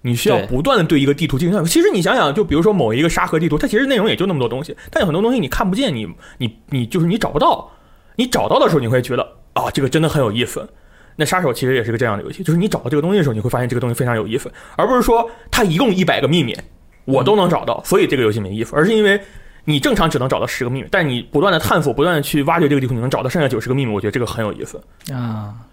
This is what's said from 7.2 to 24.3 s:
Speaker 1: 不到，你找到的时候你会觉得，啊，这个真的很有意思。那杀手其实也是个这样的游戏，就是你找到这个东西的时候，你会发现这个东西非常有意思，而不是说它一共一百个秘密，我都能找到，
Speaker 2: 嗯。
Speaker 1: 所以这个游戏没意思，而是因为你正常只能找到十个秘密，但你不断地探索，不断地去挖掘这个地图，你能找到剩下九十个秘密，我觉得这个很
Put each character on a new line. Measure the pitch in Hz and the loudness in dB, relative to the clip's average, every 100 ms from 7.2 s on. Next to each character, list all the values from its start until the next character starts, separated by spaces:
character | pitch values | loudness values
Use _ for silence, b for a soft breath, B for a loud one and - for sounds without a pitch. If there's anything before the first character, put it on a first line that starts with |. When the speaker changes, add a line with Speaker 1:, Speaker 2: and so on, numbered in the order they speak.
| - | -2
Speaker 1:
不 | 147 | 2
到， | 320 - - b b b b - | 2 0 -6 b b b b -4
你 | 247 | -2
找 | 151 104 | 0 2
到 | 247 | 2
的 | 262 | 4
时 | |
候 | 160 | 2
你 | 117 | 2
会 | 127 | -2
觉 | 123 123 | 0 -4
得， | - - - | -4 -10 -8
啊， | - - | -4 -2
这 | - | -2
个 | 135 | 0
真 | 160 | 0
的 | 156 | 0
很 | 156 | 0
有 | 117 | 0
意 | 110 | 0
思。 | 117 - - b b b b - | -4 -6 -12 b b b b -4
那 | 147 | -2
杀 | 185 | 0
手 | 160 | 0
其 | 113 127 | 0 0
实 | |
也 | 131 | 0
是 | 110 | -2
个 | 113 | -2
这 | 120 | -2
样 | 101 | -2
的 | |
游 | - | -8
戏， | - | -6
就 | 170 | -2
是 | 165 | 0
你 | 208 | 0
找 | - | -2
到 | 123 | -2
这 | 147 | -2
个 | |
东 | 165 | 2
西 | 202 | 2
的 | |
时 | 139 | 2
候， | |
你 | 110 | 0
会 | 120 | -2
发 | 123 | -2
现 | 123 | -2
这 | 120 | -2
个 | |
东 | 120 | -4
西 | |
非 | 113 123 | -2 0
常 | 117 | 0
有 | 104 | -2
意 | 113 | -4
思， | - B B B | -6 B B B
而 | 202 | 2
不 | |
是 | 254 | 2
说 | 233 233 233 B B | 4 2 0 B B
它 | - | 0
一 | 202 160 | 2 2
共 | 247 | 2
一 | 185 | 2
百 | 170 110 | 2 2
个 | 135 | 2
秘 | 170 | 2
密， | 123 - - - - _ | 0 -6 -14 -20 -20 _
我 | - 135 | -2 0
都 | 143 208 | 4 2
能 | 175 | 2
找 | 147 | 0
到， | - | -2
Speaker 2:
嗯。 | - | -4
Speaker 1:
所 | - 196 | 0 2
以 | 160 | 2
这 | 139 | 2
个 | |
游 | 110 | 2
戏 | 110 | 0
没 | 95 | -4
意 | 107 | -6
思， | 117 | -2
而 | 143 | 0
是 | 175 | 2
因 | 220 | 4
为 | 208 202 B B B B | 4 2 B B B B
你 | - 151 | -2 0
正 | 294 | 2
常 | 226 160 | 2 2
只 | 139 | 0
能 | 131 | 0
找 | 120 | -2
到 | 110 | -2
十 | - | -4
个 | 120 | -4
秘 | 131 | -4
密， | 156 | -2
但 | 196 151 | 0 0
你 | 120 | -2
不 | - 143 | -2 0
断 | 196 | 2
地 | 165 | 2
探 | - 202 | 2 0
索， | 139 | 0
不 | 113 | 0
断 | 165 160 | 0 0
地 | |
去 | 139 151 | 0 0
挖 | 139 165 | 2 2
掘 | 147 | 2
这 | |
个 | 143 | 2
地 | 127 | 0
图， | |
你 | 123 | -2
能 | 123 | -2
找 | 127 | -2
到 | 127 | -2
剩 | 175 | 0
下 | 139 | 0
九 | 120 | -2
十 | 120 | -2
个 | |
秘 | 131 | -2
密， | 127 | 0
我 | 104 | -2
觉 | 104 | -2
得 | |
这 | 123 | -2
个 | |
很 | 113 | -4